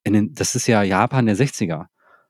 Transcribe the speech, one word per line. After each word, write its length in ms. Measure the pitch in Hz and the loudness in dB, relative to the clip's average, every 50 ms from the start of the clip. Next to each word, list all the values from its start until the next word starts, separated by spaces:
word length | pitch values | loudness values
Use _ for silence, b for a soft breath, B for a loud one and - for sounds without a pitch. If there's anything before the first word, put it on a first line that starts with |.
| - | -2
in 80 | 107 | 0
den, 220 | 101 104 104 92 - | 2 2 2 0 -2
das 180 | - 98 - - | -4 -4 -4 -2
ist 140 | 127 - - | -2 0 2
ja 160 | 117 104 101 | 2 2 2
Japan 440 | 95 95 92 113 123 - 131 117 110 | 2 2 2 0 2 0 0 2 2
der 100 | 104 95 | 2 2
sechziger. 500 | 139 135 - - 107 85 82 78 82 - b b b b b b b b | 0 -2 -2 -4 -4 -4 -4 -6 -8 -12 b b b b b b b b